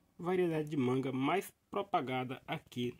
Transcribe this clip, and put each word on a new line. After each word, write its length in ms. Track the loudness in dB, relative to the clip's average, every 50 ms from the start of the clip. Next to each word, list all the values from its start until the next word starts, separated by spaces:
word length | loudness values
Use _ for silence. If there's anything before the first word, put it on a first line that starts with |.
| _ _ _ -8
variedade 500 | -4 0 2 2 2 2 2 0 0 0
de 80 | 0
manga 340 | 2 2 4 2 2 0 0
mais 400 | -2 0 0 2 2 0 0 -4 -10 _ _ _
propagada 720 | -4 -4 -2 0 0 0 0 0 0 -2 -2 -2 -6 -10 -8
aqui 480 | -8 -8 -8 -8 -8 -6 -2 -2 -2 -4 -6